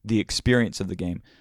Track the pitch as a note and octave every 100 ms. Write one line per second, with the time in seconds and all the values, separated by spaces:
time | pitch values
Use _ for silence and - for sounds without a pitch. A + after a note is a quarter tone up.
0 | G#2 A2 - - - B2 A2+ - F#2+ F2+
1 | F2+ F2+ - _